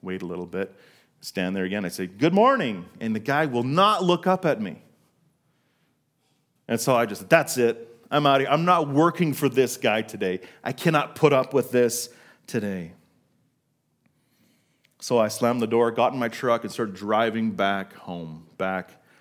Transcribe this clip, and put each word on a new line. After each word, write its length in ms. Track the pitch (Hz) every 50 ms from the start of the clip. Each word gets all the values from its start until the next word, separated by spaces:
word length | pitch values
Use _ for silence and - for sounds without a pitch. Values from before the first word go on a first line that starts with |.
wait 200 | - 92 92 92
a 40 | 92
little 200 | 87 87 90 90
bit, 280 | 85 90 95 95 - - _ - _ _ _ _ _ _ _
stand 360 | - - - 95 92 92 98
there 100 | 98 92
again. 180 | 92 101 104 98
I 60 | 101
say, 180 | - - 92
"Good 260 | 90 95 101 135 170 175
morning." 520 | 196 226 262 277 247 165 120 104 87 87 - - -
And 120 | - 113 110
the 60 | 110
guy 260 | 107 - 139 147 160
will 180 | 143 120 120 120
not 400 | 131 143 175 196 214 214 170 185
look 220 | 175 175 170 -
up 200 | 185 185 180 185
at 160 | 160 131 107
me. 200 | 107 90 - - _ _ _ _ _ _ _ _ _ _ _ _ _ _ _ _ _ _ _ _ _ _ _ _ _ _ _ _ _ _ _ _ _ _ _ _ _
And 120 | - 117 113
so 160 | - 143 131
I 100 | 117 120
just, 220 | 104 101 - 190
"That's 300 | - 160 165 143 - -
it. 320 | 127 120 117 113 - - - - _ _ _
I'm 160 | 139 147 147
out 100 | 139 139
of 120 | 139 135
here. 60 | - 143
I'm 100 | 160 165
not 240 | 180 180 170 156
working 460 | 143 135 143 160 170 170 - 180 156 131
for 160 | - 143 135
this 260 | 120 131 127 117 -
guy 260 | - - 117 107 113
today. 380 | 113 - - 101 101 92 90 92 - - - _ -
I 80 | 117
cannot 440 | 131 - - 170 160 147 139 - -
put 180 | - 156 147 143
up 200 | 131 127 - -
with 180 | 135 120 -
this 380 | 123 123 123 117 113 - - - - - - - _ _ _
today." 460 | - - 117 104 101 95 90 85 82 - _ _ _ _ _ _ _ _ _ _ _ _ _ _ _ _ _ _ _ _ _ _ _ _ _ _ _ _ _ _ _ _ _ _ _ _ _ _ _ _ _
So 180 | - - 123
I 100 | 117 110
slammed 340 | 110 110 - 123 117 120 123
the 60 | 117
door, 240 | 110 117 117 117 117
got 220 | 113 120 120 123 135
in 60 | 131
my 100 | 117 117
truck, 340 | 113 - - 123 117 113 113
and 80 | 101
started 240 | - - 117 104 95
driving 560 | 95 104 104 107 107 117 113 107 113 113 110
back 420 | 101 92 98 98 101 98 95 - -
home, 540 | - - - 87 87 82 80 78 80 - _ _
back 460 | - 95 95 95 92 85 - - _ _ _ _ _